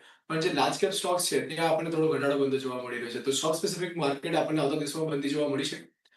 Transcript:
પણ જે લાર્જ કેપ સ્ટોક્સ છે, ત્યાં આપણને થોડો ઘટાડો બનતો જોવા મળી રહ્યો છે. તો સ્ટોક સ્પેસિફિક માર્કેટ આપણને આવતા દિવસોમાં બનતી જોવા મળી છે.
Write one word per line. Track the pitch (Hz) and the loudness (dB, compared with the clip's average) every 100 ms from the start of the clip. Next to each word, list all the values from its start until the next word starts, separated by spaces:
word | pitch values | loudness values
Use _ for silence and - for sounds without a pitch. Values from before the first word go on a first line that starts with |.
| - - - | -14 -18 -6
પણ | 160 | 0
જે | 175 | 0
લાર્જ | 147 151 - | 2 2 2
કેપ | 190 | 0
સ્ટોક્સ | 190 185 180 - | 0 0 0 2
છે, | 139 131 | 0 0
ત્યાં | 160 165 | 0 2
આપણને | 160 160 | 2 0
થોડો | 156 156 | 2 2
ઘટાડો | 135 139 139 | 2 2 2
બનતો | 135 131 | 2 2
જોવા | 131 127 | -2 -6
મળી | 123 120 | -6 -6
રહ્યો | 120 | -6
છે. | 123 | -6
તો | 135 | -2
સ્ટોક | 135 156 165 | 0 2 0
સ્પેસિફિક | 196 170 175 170 | 0 -2 -4 -2
માર્કેટ | 143 139 165 | -2 0 -2
આપણને | 160 - 156 | 0 0 2
આવતા | 139 151 | 0 0
દિવસોમાં | 143 160 156 | -2 -2 -2
બનતી | 143 139 | -2 0
જોવા | 147 147 | 0 0
મળી | 135 | 0
છે. | 135 - - _ _ | -2 -6 -12 _ _